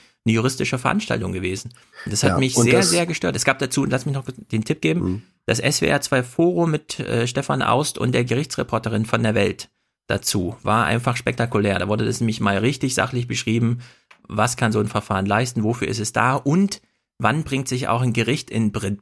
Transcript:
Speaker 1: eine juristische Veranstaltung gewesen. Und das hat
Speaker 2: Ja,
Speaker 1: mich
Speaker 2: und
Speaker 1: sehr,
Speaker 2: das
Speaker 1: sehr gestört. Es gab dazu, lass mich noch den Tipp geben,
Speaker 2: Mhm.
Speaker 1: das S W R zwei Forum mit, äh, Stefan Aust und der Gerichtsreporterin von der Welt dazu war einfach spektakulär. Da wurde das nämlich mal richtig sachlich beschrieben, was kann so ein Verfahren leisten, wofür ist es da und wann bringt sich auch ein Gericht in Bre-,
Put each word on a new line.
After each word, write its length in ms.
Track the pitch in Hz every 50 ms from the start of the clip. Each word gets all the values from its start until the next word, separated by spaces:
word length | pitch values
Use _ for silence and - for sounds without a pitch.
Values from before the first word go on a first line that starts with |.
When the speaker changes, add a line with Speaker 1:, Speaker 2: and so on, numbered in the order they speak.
| - _ _ _ -
Speaker 1:
eine 100 | 113 110
juristische 460 | 113 113 127 123 - - - - 127
Veranstaltung 540 | - 127 - 208 214 - 120 113 107 92 92
gewesen. 400 | 92 92 92 95 107 - 120 - - - _ - - -
Und 80 | - -
das 100 | 104 -
hat 60 | 143
Speaker 2:
Ja, 80 | - -
Speaker 1:
mich 180 | 135 127 120
Speaker 2:
und 80 | 123 117
Speaker 1:
sehr, 140 | 120 131 120
Speaker 2:
das 140 | - 170
Speaker 1:
sehr 140 | 170 170 175
gestört. 300 | 170 160 - - 175 143
Es 80 | - -
gab 160 | - 135 -
dazu, 240 | 139 127 - - 139
lass 220 | 135 127 131 -
mich 100 | 151 139
noch 80 | 139 131
den 380 | - - - - - - 110 107
Tipp 160 | - - -
geben, 220 | - 160 160 170
Speaker 2:
Mhm. 200 | - 92 92 107 - _ _ _ _
Speaker 1:
das 140 | - - 113
S 220 | - 135 147 -
W 60 | 143 147
R 120 | 147 143
zwei 240 | - - - 127 123
Forum 480 | 123 - - 170 175 180 170 170 165
mit, 260 | 151 151 - - - -
äh, 260 | - - - 117 117 120
Stefan 340 | 123 135 139 - 143 135
Aust 360 | - - 113 127 151 - - -
und 160 | - 123 123
der 100 | 120 123
Gerichtsreporterin 840 | 123 123 127 151 - - - - - - 113 - 110 110 107 110
von 160 | 113 - 120
der 140 | 113 110 107
Welt 340 | 113 101 92 101 - - - _ _ _ _ _ _ _ -
dazu 480 | 107 98 - - - 104 90 87 - - -
war 220 | - 107 113 113
einfach 320 | 76 104 117 120 131 120 -
spektakulär. 600 | - 120 117 - 117 117 - 107 101 104 95 92
Da 120 | 92 98
wurde 160 | 104 110 110
das 160 | 110 104 -
nämlich 180 | 117 113 110 -
mal 200 | 110 101 101 98
richtig 360 | 104 123 147 - - 131 -
sachlich 320 | - 131 120 - 123 120 123
beschrieben, 540 | 117 - - - 110 117 117 117 120 120 - - - _ _ _ - _ _ -
was 260 | - 107 107 123 -
kann 160 | - 127 113
so 80 | 107 107
ein 80 | 104 101
Verfahren 380 | - 107 101 - 104 95 95
leisten, 380 | 101 101 107 123 120 - 120 107
wofür 260 | 107 117 120 - -
ist 100 | - 113
es 140 | 107 - -
da 220 | - 113 123 131
und 460 | 143 - 143 147 185 196 196 - - - _ _ _ _ _ _ -
wann 240 | - 107 123 151 156
bringt 240 | - 139 135 135 -
sich 200 | 131 127 - -
auch 160 | - 120 127
ein 100 | 123 110
Gericht 380 | 117 113 113 131 151 - -
in 200 | - 113 113 107
Bre-, 280 | 101 104 101 98 101 98